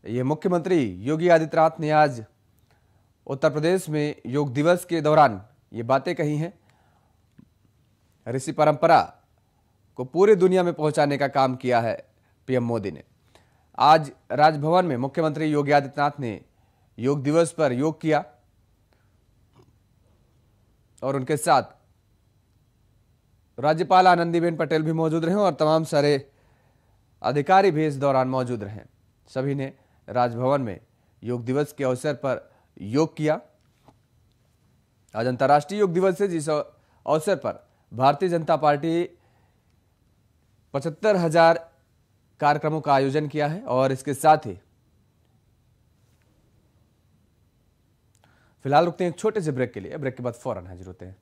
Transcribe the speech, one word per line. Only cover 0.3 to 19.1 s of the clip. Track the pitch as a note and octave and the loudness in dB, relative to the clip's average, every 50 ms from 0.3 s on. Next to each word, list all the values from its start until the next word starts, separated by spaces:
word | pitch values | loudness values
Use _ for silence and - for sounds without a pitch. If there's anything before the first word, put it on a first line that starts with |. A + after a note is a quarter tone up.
| D3+ D#3 - G3 F3+ F3 D3 F#3 F#3 E3 C3 G#2 F2+ F2+ | -4 -2 -2 -2 -2 0 0 0 0 0 0 -2 -6 -8
योगी | G2+ B2+ D#3 D#3 E3+ F3 | -6 -4 -4 0 4 4
आदित्यनाथ | E3+ D#3+ D#3+ D3+ - D#3+ D#3+ D#3+ D#3+ - | 4 4 4 0 2 2 2 2 0 -2
ने | D#3+ D3+ | -4 0
आज | D3+ D3+ D3+ D3 C3+ A#2 A2 _ _ _ _ _ _ _ _ _ _ _ _ _ _ _ _ _ _ _ _ | 2 4 2 2 0 -8 -14 _ _ _ _ _ _ _ _ _ _ _ _ _ _ _ _ _ _ _ _
उत्तर | - C#3 C3 - D#3 | -12 -8 0 0 0
प्रदेश | C3+ D3+ D3+ E3 F#3 F#3+ F3+ D#3 | 0 0 0 0 0 0 -2 -4
में | D3+ D3+ D3 D3 - - _ | -4 -4 -4 -4 -6 -10 _
योग | A2+ B2 C#3+ D3 C#3 | -6 -4 -4 -4 -2
दिवस | A#2 C#3+ D3 E3 F3+ F3 - | -2 0 2 2 2 2 0
के | - E3+ E3 | -6 -6 -2
दौरान | D3 D3+ D3+ D#3 D3 C3 G#2+ F#2+ G2+ _ _ _ _ _ | 0 4 6 6 6 6 4 -2 -12 _ _ _ _ _
ये | - A2 | -12 -12
बातें | A#2 A#2 C3 C#3 C#3 F3+ F3+ | -2 -2 -2 -2 -2 -4 -6
कही | - D#3+ D3 D3+ | -4 -4 -4 -2
हैं। | D3 D#3+ F3 - _ _ _ _ _ _ _ _ _ _ _ _ _ _ _ _ - - _ _ _ _ _ _ _ _ _ _ _ _ _ _ _ _ | -4 -6 -6 -10 _ _ _ _ _ _ _ _ _ _ _ _ _ _ _ _ -20 -20 _ _ _ _ _ _ _ _ _ _ _ _ _ _ _ _
ऋषि | A2+ A#2+ C3+ - E3 | -8 -8 -8 -8 -8
परंपरा | D3+ - D3+ D3+ D3 - - E3 E3 C3 E2+ - - _ _ _ _ _ _ _ _ _ _ _ _ _ _ _ _ - | -2 2 2 2 2 2 4 4 4 4 4 0 -8 _ _ _ _ _ _ _ _ _ _ _ _ _ _ _ _ -12
को | B2+ | -12
पूरी | B2+ - E3 G3 G#3 A3 | -6 0 2 4 4 6
दुनिया | F3+ F3+ F#3+ F#3 F#3 | 6 4 2 4 2
में | F3 F3 D#3+ | 0 0 -2
पहुंचाने | - D3+ D3+ D3 D#3 D3 C#3+ C#3+ C3 | -2 -2 -2 2 2 0 0 0 -2
का | C#3+ C3+ | -2 -2
काम | - C#3+ C3+ C3 B2+ | 0 0 0 0 0
किया | B2 - B2 A#2+ A#2 | -4 -2 0 0 2
है | A#2 A2+ G#2 - - _ _ _ _ _ _ _ _ - | 0 0 -4 -6 -10 _ _ _ _ _ _ _ _ -2
पीएम | C3 B2 A#2+ | -2 -2 0
मोदी | A#2 A#2 A2+ G2+ G2 | -2 -4 -4 -4 -6
ने। | D#2 C#2 - _ _ _ _ _ _ - _ _ _ _ _ _ _ - | -10 -10 -20 _ _ _ _ _ _ -20 _ _ _ _ _ _ _ 2
आज | B2+ D3 D#3 D#3+ D3+ C#3 - _ _ _ | 6 6 6 6 4 -2 -14 _ _ _
राजभवन | - C3 D3+ D#3 D#3 D3 C#3+ D#3 E3+ F#3 F3+ | 0 4 4 4 4 2 -2 2 2 2 2
में | E3+ C3+ A#2 | 0 -2 -4
मुख्यमंत्री | B2+ C#3 - - D#3+ D#3 D3 D3+ D#3+ | -4 -4 -4 -2 -2 -2 -2 -2 -4
योगी | D#3 D3+ D3 D3 C#3 | -2 -2 -2 0 2
आदित्यनाथ | D3 C#3+ C#3 C3 - D3 C#3+ D3 D3 - | 2 2 2 0 -4 -2 -2 -2 -2 -6
ने | C3+ A#2 G#2 - _ _ _ _ _ _ _ _ _ _ _ - | -8 -8 -8 -10 _ _ _ _ _ _ _ _ _ _ _ -6
योग | A2+ C3 C#3+ D3 | -4 -2 -2 -2
दिवस | B2+ C#3+ D3 E3 E3+ D#3+ | -2 0 0 0 0 0
पर | - - D#3 C#3 | 0 -2 -2 -2
योग | B2 A#2+ C#3+ D#3+ D3+ _ | 0 0 -2 -4 -4 _
किया | - D#3 D3+ D3 - - _ _ _ _ _ _ _ _ _ _ _ _ _ _ _ _ | -2 -2 -2 -2 -2 -6 _ _ _ _ _ _ _ _ _ _ _ _ _ _ _ _